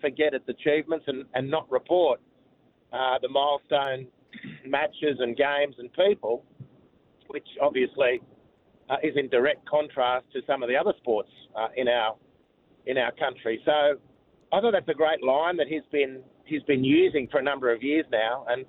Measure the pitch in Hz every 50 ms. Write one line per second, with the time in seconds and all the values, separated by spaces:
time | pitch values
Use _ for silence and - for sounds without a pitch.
0 | - 143 131 - 151 151 139 127 - - 117 - - 156 147 156 151 160 165 156
1 | - - 131 131 135 - - 127 135 135 151 160 151 - 127 123 - - 170 180
2 | 170 143 120 - _ _ _ _ _ _ _ _ _ _ _ _ _ _ 120 123
3 | 131 131 131 135 131 127 135 139 143 147 143 143 - - 156 143 139 135 131 131
4 | 131 127 _ _ _ _ - - - - - - - 131 139 143 156 151 - -
5 | 156 147 135 120 127 117 117 143 139 143 143 143 147 143 131 - 120 - _ -
6 | 185 202 208 - - 107 117 127 - _ _ - - - _ _ _ _ _ _
7 | _ _ _ _ _ - - 147 - - - - 139 147 120 127 127 120 - 135
8 | 139 123 127 120 - - - _ _ _ _ _ _ _ _ _ _ - 135 135
9 | - 156 123 143 139 120 131 120 127 151 147 - - - 147 151 151 147 - 139
10 | 123 123 127 127 - _ - 131 - - 139 135 123 117 127 147 170 208 - -
11 | - 123 110 104 - - _ - - - - 107 113 110 - 123 127 120 120 120
12 | 110 110 107 - _ _ _ _ _ _ _ _ _ _ _ _ - 120 131 135
13 | 120 113 - - 156 131 123 - - 113 113 110 - 156 151 151 147 147 143 127
14 | _ _ _ _ _ _ _ _ _ _ - 190 214 233 208 180 143 170 156 135
15 | 156 156 160 143 - 131 131 147 160 175 180 165 143 135 156 151 - _ - 143
16 | 143 131 131 131 131 - _ _ _ - 156 143 - - 139 127 131 131 147 165
17 | 185 185 - 147 123 - - 143 131 143 139 139 127 123 117 110 123 139 151 160
18 | 151 - 123 107 110 113 123 135 120 117 123 131 131